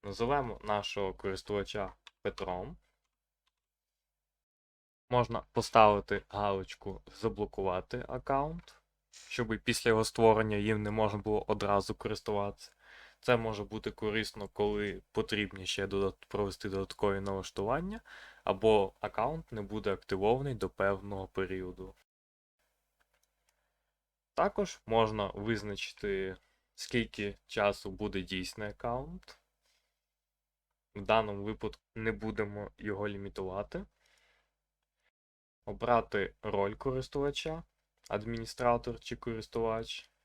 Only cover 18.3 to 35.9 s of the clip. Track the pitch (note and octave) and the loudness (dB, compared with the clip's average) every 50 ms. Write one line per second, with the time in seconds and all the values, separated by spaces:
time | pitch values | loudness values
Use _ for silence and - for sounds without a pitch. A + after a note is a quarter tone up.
18.3 | - - _ - G2+ F#2+ A2 A2 G#2+ G#2 G2 - _ _ - G#2 - - A2 C3+ | -20 -6 _ -2 0 4 6 6 6 6 4 2 _ _ -8 -4 -2 0 0 0
19.3 | D#3+ D#3+ - _ A#2+ G#2+ G2+ G2 G#2 G#2+ G2 G#2+ F#2+ F2+ - - G2 F#2 G2 G#2+ | -2 -4 -8 _ -8 -8 -6 -4 -6 -2 0 0 -2 -2 -2 -4 -2 2 4 4
20.3 | A#2+ C3 C#3+ C#3+ B2+ G#2 G2 F2+ _ - G2 G2 G2+ F#2+ G2 G2+ G2+ F#2+ F#2+ F#2 | 4 4 2 -4 -2 -2 -4 -4 _ 2 4 4 4 2 -2 -8 -6 -6 -8 -6
21.3 | _ - F#2+ F2+ F#2+ F#2 F#2 F2+ F2+ F#2 F#2 F#2+ - _ _ _ _ _ _ _ | _ -4 -2 -2 -2 -6 -6 -6 -8 -10 -14 -16 -16 _ _ _ _ _ _ _
22.3 | _ _ _ _ _ _ _ _ _ _ _ _ _ _ _ _ _ _ _ _ | _ _ _ _ _ _ _ _ _ _ _ _ _ _ _ _ _ _ _ _
23.3 | _ _ _ _ _ _ _ _ _ _ _ _ _ _ _ _ _ _ _ _ | _ _ _ _ _ _ _ _ _ _ _ _ _ _ _ _ _ _ _ _
24.3 | _ - E3 G3+ - - G3+ - - - _ - A2+ A2+ A2+ G#2+ A2 G#2+ G2+ - | _ 2 2 2 2 0 -2 -2 -4 -14 _ 2 4 6 6 4 2 -2 -4 -4
25.3 | - - G2+ A2+ A2+ G#2 G2+ G#2 G2+ F#2+ - - - - - G#2 G2 F#2+ F#2+ F#2+ | -4 -4 -2 -2 -2 -2 -2 -6 -6 -6 -8 -10 -8 -6 -4 -2 -2 -2 -2 -4
26.3 | F#2 - _ _ _ _ _ _ _ - - - - A#2+ A2+ A2 - - G#2 G2+ | -6 -10 _ _ _ _ _ _ _ -14 -10 0 0 0 0 0 -4 -4 -4 -4
27.3 | G2 - _ _ - A2 G2+ G2+ G2 - - G2 F#2 F2 G#2+ G#2 F2+ F#2+ F2+ - | -4 -8 _ _ 0 2 4 4 2 0 -6 -10 -6 -4 -4 -2 -2 -4 -4 -4
28.3 | F#2+ F#2 F2+ - - - G#2+ G#2 G#2 _ - A#2+ A#2+ B2+ C#3 D#3+ F3 F#3 - - | -4 -4 -4 -6 -8 -8 -8 -10 -8 _ -4 -4 -4 -4 -6 -8 -12 -16 -16 -20
29.3 | - _ _ _ _ _ _ _ _ _ _ _ _ _ _ _ _ _ _ _ | -20 _ _ _ _ _ _ _ _ _ _ _ _ _ _ _ _ _ _ _
30.3 | _ _ _ _ _ _ _ _ _ _ _ _ _ G2+ G2 F2+ A2 A2+ A2 G#2 | _ _ _ _ _ _ _ _ _ _ _ _ _ -10 2 4 4 4 4 2
31.3 | G2+ G2+ G2+ G#2+ A2 - - G#2 - _ _ _ _ A2+ A2 A2+ G#2+ G2+ G#2+ A2 | -4 -4 -4 -6 -6 -4 -6 -8 -8 _ _ _ _ -2 -2 -2 -2 -2 -4 -4
32.3 | A2 G#2+ G#2+ G2+ G#2 G#2 G#2 - _ - - G#2 G2+ G2 G#2 G#2 G2+ G2 G2 G2 | -2 -4 -4 -4 -6 -10 -10 -12 _ -8 -6 -6 -4 -2 -4 -4 -4 -6 -10 -10
33.3 | - - F#2+ F#2 F#2 G2 G#2 - - - - - _ _ _ _ _ _ _ _ | -8 -6 -6 -6 -4 -6 -8 -6 -8 -10 -10 -10 _ _ _ _ _ _ _ _
34.3 | _ _ _ _ _ _ _ _ _ _ _ _ _ _ _ _ _ _ _ _ | _ _ _ _ _ _ _ _ _ _ _ _ _ _ _ _ _ _ _ _
35.3 | _ _ _ _ _ _ _ - G2+ - A#2 A#2+ | _ _ _ _ _ _ _ -10 -8 -4 2 4